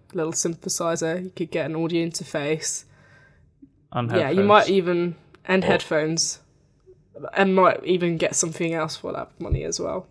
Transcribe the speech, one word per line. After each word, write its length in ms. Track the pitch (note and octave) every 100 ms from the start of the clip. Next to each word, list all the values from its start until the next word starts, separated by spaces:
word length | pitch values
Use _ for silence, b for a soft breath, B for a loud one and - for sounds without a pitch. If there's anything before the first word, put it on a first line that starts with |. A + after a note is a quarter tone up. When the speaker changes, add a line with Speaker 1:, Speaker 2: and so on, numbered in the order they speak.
| _
Speaker 1:
little 200 | F#3 D#3+
synthesizer, 920 | D#3+ E3+ E3 F#3 - E3+ E3 D#3+ F3+
you 80 | F#3
could 180 | - E3
get 140 | E3+ D#3
an 100 | D#3+
audio 300 | E3 E3+ E3
interface. 800 | - E3 D#3 C#3+ D#3 - - - b b b b b b _ - _ _
Speaker 2:
And 200 | A#2+ A#2
Speaker 1:
Yeah, 180 | - C#3
you 140 | F#3
might 240 | G3+ G#3 -
Speaker 2:
headphones. 100 | F#3+
Speaker 1:
even, 380 | F3 F3 F3 E3 _ _ -
and 180 | F#3+
Speaker 2:
Or 40 | F3
Speaker 1:
headphones. 720 | F3+ - D#3+ D#3 E3 - - _ _ _ _ - - _ - -
And 220 | - G3 F#3+
might 280 | F3+ -
even 340 | - F3+ F3 E3
get 180 | F3 -
something 380 | E3+ D#3+ E3
else 220 | E3 D#3 -
for 160 | -
that 180 | - - _
money 240 | G3 -
as 160 | D#3+ E3
well, 260 | E3+ F#3 -